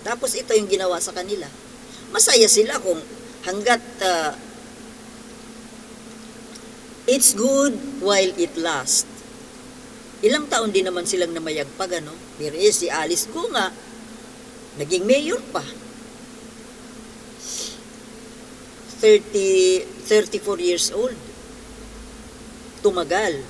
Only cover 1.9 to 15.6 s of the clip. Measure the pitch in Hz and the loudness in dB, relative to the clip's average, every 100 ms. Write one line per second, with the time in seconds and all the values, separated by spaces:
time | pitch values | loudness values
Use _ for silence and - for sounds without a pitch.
1.9 | - - 427 - 262 214 208 226 285 190 | -16 -4 2 6 8 8 6 4 2 0
2.9 | 160 - - - - 180 196 208 233 - | -2 -4 -14 -16 -10 -6 -2 2 2 0
3.9 | - 190 170 151 147 - - - - - | -2 2 2 0 -4 -14 -16 -16 -16 -16
4.9 | - - - - - - - - - - | -16 -18 -18 -18 -18 -16 -18 -18 -18 -18
5.9 | - - - - - - - - - - | -18 -16 -16 -16 -16 -16 -16 -16 -18 -18
6.9 | - - 269 - 202 254 269 285 214 - | -4 2 6 6 6 4 6 4 2 -6
7.9 | - 190 196 190 175 170 165 165 143 127 | -2 4 6 4 2 -2 0 -2 0 2
8.9 | - - - - - - - - - - | 0 0 -10 -16 -18 -18 -18 -18 -18 -18
9.9 | - - - 214 302 294 240 220 196 185 | -18 -18 2 2 2 0 0 2 2 2
10.9 | 180 175 185 170 165 160 151 143 - 185 | -2 -2 0 0 -2 -4 -4 -4 -6 -4
11.9 | 175 151 160 - - 147 151 208 202 175 | -4 -6 -14 -16 -8 -6 4 4 4 0
12.9 | 147 160 170 - 320 359 269 190 - - | -2 0 0 -2 -4 -2 0 0 -4 -16
13.9 | - - - - - - - - 143 143 | -16 -16 -16 -16 -18 -18 -16 -16 -8 -2
14.9 | 180 202 277 302 494 - 175 | 0 4 4 4 -4 -2 -6